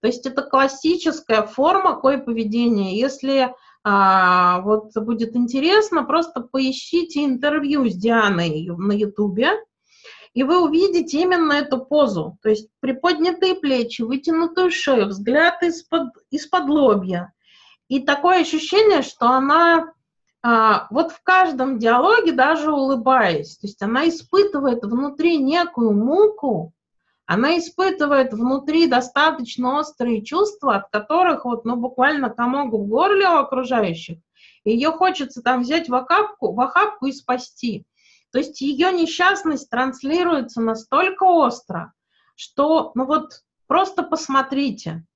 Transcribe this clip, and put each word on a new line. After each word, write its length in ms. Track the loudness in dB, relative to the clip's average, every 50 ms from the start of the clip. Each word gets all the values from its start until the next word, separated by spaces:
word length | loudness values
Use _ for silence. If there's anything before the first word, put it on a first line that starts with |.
То 60 | -2 -2
есть 180 | -4 -4 -8
это 160 | -8 -6 -6
классическая 1000 | -6 0 2 2 2 2 -2 -2 -2 0 0 0 0 -4 -4 -4 -4 _ 0 0 0
форма 560 | -2 -2 0 2 2 2 2 2 0 -2 2
кой-поведения. 1000 | 0 0 0 0 -4 -6 -6 -4 -4 -2 -2 0 2 2 2 0 0 -2 -2 -2
Если, 540 | -2 -2 -4 -6 -4 -2 2 2 0 0 -2 -12 _ _ _ _ _
а, 760 | 0 2 4 4 4 6 4 4 4 4 4 4 4 2 0
вот 300 | 0 0 0 0 -2 -6 _
будет 400 | -8 -4 -4 -4 -4 -4 -4 -2
интересно, 680 | -2 -2 0 0 0 2 4 4 4 2 2 0 -2 -2
просто 380 | 0 0 0 0 -2 -6 -12
поищите 840 | -12 -6 -4 -2 -2 -2 -2 -6 -8 -2 -2 -2 -2 -2 -4 -2 0
интервью 640 | 0 -2 0 0 0 0 0 0 0 0 0 0 0
с 60 | -2
Дианой 720 | -2 0 2 4 4 4 2 2 0 0 -2 -2 -4 -6 -6 -8 -4
на 140 | -2 -2
Ютубе, 600 | 0 0 -2 -4 -2 -2 -4 -2 0 0 0 0 0 -2 -6 _ _ _ _ _ _ _ _ -20 -20 -20 -20 _ _
и 100 | -2 0
вы 180 | 2 2 2 2
увидите 580 | 2 2 2 2 2 0 0 -2 -2 -2 0
именно 320 | 2 2 2 2 2 2 0
эту 260 | 0 0 -2 -4 -6
позу. 580 | -4 _ 2 2 2 2 2 -4 -6 -8 -12 _ _
То 60 | -2
есть 200 | -2 -2 -2 _ _ _
приподнятые 760 | -6 -6 -6 0 0 0 0 2 0 -2 0 0 0 0 0
плечи, 480 | -2 -2 0 0 0 -2 -4 -6 -8 -6
вытянутую 640 | -4 -4 -4 -2 -2 -2 0 -2 -2 0 0 0 0
шею, 360 | 0 -2 0 0 2 2 2 0
взгляд 560 | -4 -6 -4 0 2 4 4 2 2 0 -2
из-под, 460 | -2 -4 -4 -8 _ -2 -2 -2 -4 -10 _ _ _
из-под 360 | -10 -10 -6 -2 -2 -2 0 2
лобья. 640 | 2 4 4 4 4 2 0 -4 -6 -6 -8 -10 _ _ _ _ _ _ _ _ _ _ _ _
И 140 | -4 -2
такое 400 | 0 0 -2 0 2 2 2 2
ощущение, 600 | 2 0 -2 -6 -4 0 2 4 4 4 4 2
что 280 | 0 -4 -6 _ 0 2
она, 640 | 2 2 2 2 2 4 4 4 4 2 0 -2 -14 _ _ _ _ _ _ _ _ _ 0
а, 440 | 2 2 4 4 4 4 2 -2 -4
вот 200 | -2 -2 -2 -2
в 120 | -4 -8 _
каждом 560 | 2 4 4 4 2 0 -2 -4 -4 -2 0
диалоге 540 | 2 2 4 4 4 4 4 4 4 2 2
даже 380 | 2 2 2 2 0 0 -2
улыбаясь, 880 | 0 0 0 0 0 0 2 2 2 4 4 2 0 -2 -6 -8 -16 _
то 80 | -14 -14
есть 140 | -10 _
она 260 | -6 -4 -2 0 0 0
испытывает 760 | -2 -2 -10 _ 2 2 2 2 2 -2 -2 -2 -2 -2 -4
внутри 540 | -4 -4 -4 -4 -4 -6 0 0 0 2 2
некую 560 | 0 0 0 0 -2 -2 -2 -2 0 0 2
муку, 800 | 2 0 0 4 4 4 2 2 -2 -4 -4 -4 -4 -6 -10 _ _ _ _ _ _ _ _ _ _ _
она 320 | -4 -2 0 2 0 0 -2
испытывает 720 | -2 -6 -4 -2 -2 -2 0 -2 -2 2 2 2 2 0 -2
внутри 540 | -4 -2 -2 -2 -2 -4 -2 2 2 2 4
достаточно 920 | 2 0 0 0 _ 2 2 2 0 -2 -10 -12 -8 -6 -4 -2 -2 -2
острые 440 | -4 -6 -6 _ -4 -2 -2 -4 -4
чувства, 520 | -4 0 0 0 0 -2 -4 -2 0 0 0
от 120 | -2 -4
которых 540 | -6 -6 -4 _ 0 2 2 2 0 -2 -4
вот, 200 | -6 -6 -6 -6
ну, 100 | -6 -6
буквально 540 | -4 -6 -6 -2 0 2 2 2 0 -4 -4
комок 440 | -4 -4 -4 -2 -2 -2 -4 -2 -4
в 140 | -4 -4 -2
горле 400 | 0 0 2 2 2 2 2 2
у 100 | 2 2
окружающих. 800 | 0 0 -4 -6 -4 -2 -2 -2 -2 -2 -4 -8 -10 -16 -16 -18 _ _ _ _ _ -20 _ _ _
Ее 260 | -2 0 2 0 -2 0
хочется 480 | 2 0 0 0 -2 -8 -10 -12 -6
там 200 | -2 -2 -2 0 -2
взять 260 | -2 -2 -4 -2 -2
в 60 | -4
охапку, 580 | -4 -2 0 0 0 0 0 -4 _ -6 -4 -2
в 80 | -2
охапку 460 | -2 0 2 0 0 0 -2 -6 -6 -6
и 40 |
спасти. 760 | -6 -6 _ -4 -4 -4 -4 -12 _ -8 -6 -6 -6 -6 -10 _ _ _ _ _ _ _ _ _
То 80 | _ -4
есть 220 | -4 -4 -8 -6
ее 300 | -6 -4 -2 0 0 0
несчастность 800 | 2 0 0 -2 0 0 2 2 2 0 -2 -4 -4 -4 -6 _
транслируется 920 | -4 -2 -2 -2 -4 -6 -6 -2 0 0 2 0 0 -2 -2 -6 -4 -2
настолько 640 | -2 -2 -2 -4 -6 _ 0 0 0 0 -2 2 4
остро, 680 | 4 6 6 4 2 0 -4 _ _ -10 -10 -10 -12 _ _ _ _ _ _ _ _ _
что, 560 | _ -20 -12 _ 0 2 2 2 2 0 -2 -6
ну, 100 | -6 -4
вот 360 | -2 -2 -4 -4 -6 -18 -20 _ _ _ _ _ _
просто 360 | 0 2 2 0 -2 -6 -4
посмотрите. 1040 | -4 -4 -6 -4 -2 0 0 0 0 -2 -4 -2 -4 -4 -6 -10 -10 -10 -10 -14 _ _